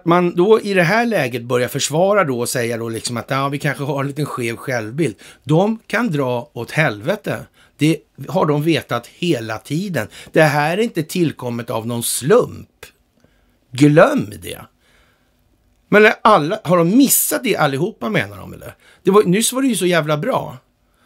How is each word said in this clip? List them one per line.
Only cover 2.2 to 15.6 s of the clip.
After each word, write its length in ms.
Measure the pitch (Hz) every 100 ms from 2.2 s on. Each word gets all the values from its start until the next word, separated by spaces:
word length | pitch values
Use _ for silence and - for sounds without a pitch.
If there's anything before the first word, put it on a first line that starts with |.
då 160 | 165 120
och 100 | 120
säga 280 | 135 117 117
då 120 | 117
liksom 280 | 113 - 120
att, 120 | -
"Ja, 200 | 135 139
vi 100 | 143
kanske 240 | 147 135
har 180 | 143 139
en 60 | 139
liten 180 | 139 143
skev 300 | - 117 113
självbild." 600 | - 123 107 135 147 101 - -
De 360 | - 156 202 220 -
kan 240 | 208 240
dra 380 | 147 131 123 -
åt 180 | - 113
helvete. 720 | - 156 104 117 208 196 120 - _ _ -
Det 200 | 151 160 _ - 135
har 180 | 156 175
de 180 | 147
vetat 440 | 156 147 - 120 -
hela 500 | - 175 131 113 110
tiden. 500 | - 147 208 156 104 - -
Det 100 | -
här 360 | 156 147 147 180
är 40 |
inte 220 | 233 202
tillkommet 680 | 156 180 160 - 123 117 117
av 180 | 117 110
någon 160 | 120
slump. 840 | 117 - 131 226 - 95 92 _ - _ _ _ _ _ _ _ _
Glöm 600 | 123 147 151 240 294 107 98
det. 180 | 92 - 98 _ _ _ _ _ _ _ _ _